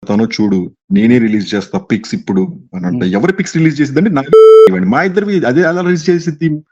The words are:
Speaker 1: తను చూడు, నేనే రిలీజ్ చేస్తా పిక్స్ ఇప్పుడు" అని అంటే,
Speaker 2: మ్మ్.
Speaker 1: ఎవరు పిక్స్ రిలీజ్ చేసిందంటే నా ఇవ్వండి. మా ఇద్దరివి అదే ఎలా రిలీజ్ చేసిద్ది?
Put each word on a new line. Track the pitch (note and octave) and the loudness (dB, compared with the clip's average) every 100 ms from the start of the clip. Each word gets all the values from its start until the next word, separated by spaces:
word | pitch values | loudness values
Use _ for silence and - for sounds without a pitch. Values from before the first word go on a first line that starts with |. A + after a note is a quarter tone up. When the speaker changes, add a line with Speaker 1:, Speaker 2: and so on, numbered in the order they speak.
| - | -4
Speaker 1:
తను | G#2 | -2
చూడు, | A2+ - G#2+ F#2+ F2 _ _ | -2 -2 -2 -2 -4 _ _
నేనే | G2 A2 B2 | 0 2 2
రిలీజ్ | A2+ G#2+ F#2 | 2 -2 -4
చేస్తా | G#2 F#2+ G2 | -6 -6 -10
పిక్స్ | - A2 - | -4 -6 -4
ఇప్పుడు" | G2+ - F#2+ F#2 - - | -10 -4 -4 -4 -6 -14
అని | F#2 F2+ | -10 -6
అంటే, | B2 F#2 | -4 -2
Speaker 2:
మ్మ్. | |
Speaker 1:
ఎవరు | G2 - | -2 -2
పిక్స్ | F#3+ F#3 E3 | -2 -4 0
రిలీజ్ | D#3+ C#3 | -2 0
చేసిందంటే | C#3+ C3+ G#3 | -2 0 0
నా | D3+ C3+ - - - - | -2 2 6 8 8 6
ఇవ్వండి. | F#3 - | 4 -2
మా | C3 | -2
ఇద్దరివి | F#3+ F#3 G3+ G3 A#2+ | -2 -4 -2 -2 0
అదే | C3 | 0
ఎలా | F3 F3 | 0 -2
రిలీజ్ | F3+ F3+ D#3 | -2 -2 0
చేసిద్ది? | F3 E3+ D3+ E3 D3+ - | -2 -2 -4 -4 -4 -10